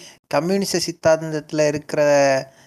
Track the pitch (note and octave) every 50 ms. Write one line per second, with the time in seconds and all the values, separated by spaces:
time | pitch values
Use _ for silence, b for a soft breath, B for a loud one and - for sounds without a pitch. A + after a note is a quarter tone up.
0 | B B B B _ - - C#3+ D#3 F3 F#3+ G3+ G3 - - F3 - - E3 -
1 | - E3 D#3+ D#3+ D#3+ D#3+ D#3 D3+ D3 - E3 D3+ D3+ D3+ D3 D3+ D3 - - D3+
2 | D3 D3 C#3+ C#3+ C#3 C#3 C3+ C3 C3 b b b b